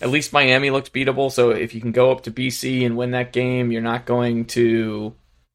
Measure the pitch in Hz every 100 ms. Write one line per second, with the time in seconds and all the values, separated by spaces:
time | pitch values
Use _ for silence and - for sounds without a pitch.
0 | 117 143 143 143 131 131 139 135 135 127
1 | 135 131 135 127 120 107 117 113 117 120
2 | 127 127 - 113 127 123 131 127 120 117
3 | 123 123 123 127 127 127 123 117 117 120
4 | 120 123 120 117 117 120 117 113 110 104
5 | 107 - _ _ _